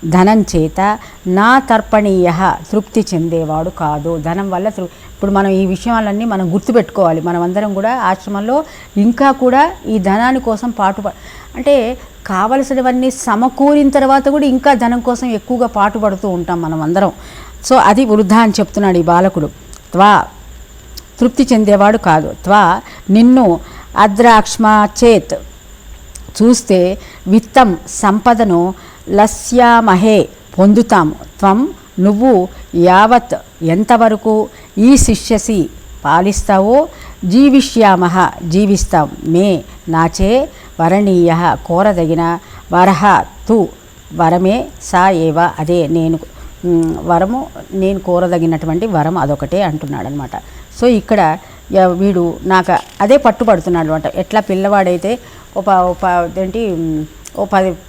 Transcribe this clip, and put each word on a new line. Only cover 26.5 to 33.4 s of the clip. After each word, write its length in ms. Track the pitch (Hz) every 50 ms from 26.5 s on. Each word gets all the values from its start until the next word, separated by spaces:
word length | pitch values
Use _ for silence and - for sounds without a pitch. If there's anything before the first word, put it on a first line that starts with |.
| 247 233 - - 202 185 175 180 190 202 - - - - -
విత్తం 520 | - 190 226 - - - - 254 214 180 - - -
సంపదను 840 | - - - 208 196 214 208 247 240 220 233 208 180 170 170 185 196 - - - - - - -
లస్యామహే 1160 | 185 202 208 220 - - - - 240 247 240 240 233 233 226 220 190 180 185 220 220 202 - - - - - - - -
పొందుతాము. 560 | 185 202 208 214 233 - - 185 165 - 302 - - - - -
త్వం 300 | - 196 190 220 262 349 381 - - - - -
నువ్వు 480 | 180 196 208 202 240 269 247 190 180 190 - - - - -
యావత్ 880 | 170 170 180 180 185 208 220 240 240 233 - - -